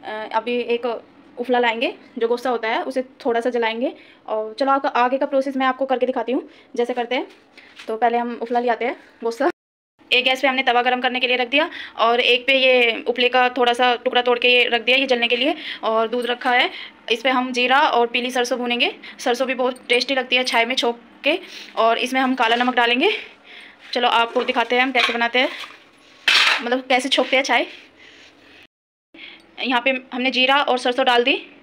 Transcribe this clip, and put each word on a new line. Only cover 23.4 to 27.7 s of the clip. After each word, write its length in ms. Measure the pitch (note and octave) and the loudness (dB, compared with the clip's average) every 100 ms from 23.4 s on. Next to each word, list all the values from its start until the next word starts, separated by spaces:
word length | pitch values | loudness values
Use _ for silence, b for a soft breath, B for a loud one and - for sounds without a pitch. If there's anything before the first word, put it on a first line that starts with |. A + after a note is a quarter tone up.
| B B B B - | B B B B -8
चलो 140 | - B3 | -2 0
आपको 360 | A3+ A#3 B3 | 2 0 -2
दिखाते 320 | A#3+ B3+ A#3 B3 | -2 -2 0 0
हैं 80 | |
हम 80 | C4 | 0
कैसे 220 | B3+ A3+ | 0 0
बनाते 260 | A#3 A#3 B3 | 0 0 0
हैं, 100 | C4+ - - - - _ - - - - - - | -2 -4 -16 -18 -20 _ -20 -8 0 2 2 0
मतलब 260 | A#3+ B3+ C4 | 0 -2 2
कैसे 220 | B3+ C4 | 0 2
छोंकते 260 | - B3+ C4 | 0 2 2
हैं 80 | |
छाय। 240 | C#4 B3 E4+ | 2 0 0